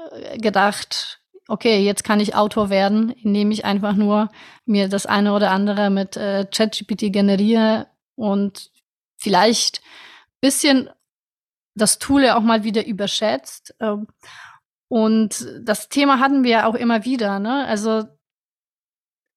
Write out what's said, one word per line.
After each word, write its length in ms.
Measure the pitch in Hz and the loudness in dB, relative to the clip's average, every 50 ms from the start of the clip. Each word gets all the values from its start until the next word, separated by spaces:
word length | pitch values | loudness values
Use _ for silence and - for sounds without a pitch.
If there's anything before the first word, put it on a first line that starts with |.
| 330 302 | -18 -18
äh, 280 | - - - - - 226 | -16 -16 -16 -14 -8 -4
gedacht, 840 | 220 208 202 196 202 208 - - - - - - - - - _ _ _ _ - _ | -2 0 2 2 2 2 0 -4 -8 -8 -8 -8 -10 -10 -14 _ _ _ _ -18 _
"Okay, 380 | - 220 - - 233 214 196 202 | -8 -6 -2 0 0 2 2 2
jetzt 180 | 202 202 - | 0 0 -2
kann 160 | - - 208 208 | -2 0 0 0
ich 160 | 208 202 - | 0 0 0
Autor 360 | 208 214 214 - 220 202 196 | 0 0 0 0 -2 0 0
werden, 400 | 196 190 196 196 214 220 226 226 | 2 2 2 2 2 0 0 -2
indem 400 | - _ - 208 202 208 208 208 | -4 _ -2 0 0 2 2 0
ich 140 | 214 208 - | 0 -2 -2
einfach 300 | 202 202 196 208 202 190 | -2 -2 -2 0 0 0
nur 360 | 208 208 208 208 208 220 208 - - - - - _ - | 2 2 2 2 2 0 -2 -6 -14 -20 -20 -20 _ -4
mir 240 | 233 202 202 196 190 | 0 0 2 2 0
das 160 | 202 196 - | -2 -4 -2
eine 300 | - 208 202 208 208 202 | 0 0 2 2 2 2
oder 160 | 202 208 185 | 2 2 2
andere 400 | 190 196 202 208 196 208 208 196 | 0 0 0 -2 0 0 0 0
mit, 260 | 196 196 190 190 - | 0 0 -2 -4 -8
äh, 320 | - 214 202 196 196 190 196 | -8 -6 -4 -4 -4 -4 -4
Chat 220 | - - 220 214 | -2 -2 -2 -2
G 120 | - - 208 | -4 -8 -8
P 100 | - 208 | -8 -6
T 140 | - 220 202 | -4 -4 -2
generiere 760 | 190 202 202 202 196 190 208 220 226 226 220 220 220 214 - _ _ _ _ _ - | 0 2 2 2 2 2 2 2 4 4 4 2 2 0 -4 _ _ _ _ _ -10
und 540 | 269 214 202 202 202 202 190 - - - - _ _ _ _ _ _ _ _ _ | -6 -2 -2 0 0 -2 -4 -6 -10 -20 -20 _ _ _ _ _ _ _ _ _
vielleicht 680 | - - 208 196 185 208 233 226 - - - - - _ - - - - - - - _ _ _ - | -8 -4 0 2 4 4 4 2 0 -2 -4 -6 -10 _ -18 -20 -20 -20 -20 -20 -20 _ _ _ 0
bisschen 460 | 254 269 269 - - 285 269 254 - - - _ _ _ _ _ _ _ _ _ _ _ _ _ _ _ - | 0 0 0 2 2 2 2 2 0 -4 -14 _ _ _ _ _ _ _ _ _ _ _ _ _ _ _ -2
das 240 | 208 214 - - - | 0 0 0 0 -2
Tool 260 | - - 277 277 262 | 0 2 2 4 4
ja 140 | 233 208 233 | 4 4 4
auch 40 | |
mal 220 | 208 226 226 220 208 | 2 2 2 2 0
wieder 220 | 226 208 220 - | 0 -2 -2 -2
überschätzt." 880 | 233 202 180 202 - - - 220 214 247 269 - - - - - - - - | -4 -6 -4 -4 -4 -4 -2 -2 -2 -2 -4 -6 -12 -20 -20 -20 -20 -12 -6
Ähm, 280 | 226 214 208 208 220 - _ _ - - - - - - - _ _ _ _ _ _ - | -4 -4 -4 -6 -8 -12 _ _ -20 -20 -20 -20 -20 -20 -20 _ _ _ _ _ _ -4
und 580 | 254 220 220 220 220 220 220 196 - - - - - - | 0 0 2 4 4 2 2 0 -2 -8 -12 -12 -14 -10
das 280 | 233 220 208 - - - | -4 -4 -4 -4 -4 -4
Thema 280 | - 285 285 277 269 240 | -2 0 2 4 4 4
hatten 260 | 269 277 285 269 254 | 2 2 2 2 2
wir 60 | 240 | 4
ja 160 | 226 220 214 | 4 2 2
auch 80 | 226 233 | 2 0
immer 300 | 233 240 233 233 214 - | 0 0 0 0 0 -2
wieder, 360 | 254 269 240 208 202 196 196 | -2 -4 -2 -2 -2 -2 -4
ne? 260 | 202 226 269 285 262 | -4 -4 -4 -4 -4
Also 380 | - 220 202 214 220 220 220 214 - _ _ _ _ _ _ _ _ _ _ _ _ _ _ _ _ _ _ _ _ _ _ _ _ _ | -4 -4 -4 -2 -2 -2 -2 -4 -8 _ _ _ _ _ _ _ _ _ _ _ _ _ _ _ _ _ _ _ _ _ _ _ _ _